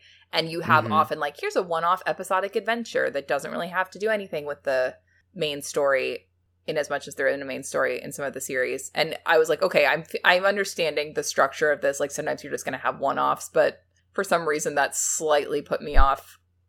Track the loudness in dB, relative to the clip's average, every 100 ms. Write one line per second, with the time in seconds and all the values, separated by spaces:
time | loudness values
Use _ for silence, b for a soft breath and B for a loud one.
0 | b b b -4 -2 -2 4 4 4 4
1 | 2 2 -4 -4 -4 -2 0 0 2 2
2 | 0 -4 0 0 0 -2 -2 -4 -2 0
3 | 0 -2 -2 -2 -2 -6 -4 -4 -4 -2
4 | -2 -2 -4 -6 -6 -6 -2 0 0 -4
5 | _ _ _ -6 -6 -4 -4 0 2 2
6 | 0 -6 _ _ _ _ -6 -4 -2 -4
7 | -6 -2 0 0 -4 -8 -4 -2 0 -2
8 | -8 -8 -8 -6 -4 -2 -2 -2 -6 -4
9 | -4 -2 2 4 4 2 2 4 4 2
10 | -2 0 4 4 4 0 -2 -2 -2 -2
11 | -4 -4 -4 2 2 2 2 2 0 0
12 | -4 -4 -6 -6 -6 -8 -6 -4 -4 -2
13 | -2 0 0 -2 -2 2 2 0 _ _
14 | _ -6 0 0 0 -2 -2 0 0 0
15 | -2 -2 2 2 2 -4 -2 -4 2 4
16 | 6 4 -6 -20 _ _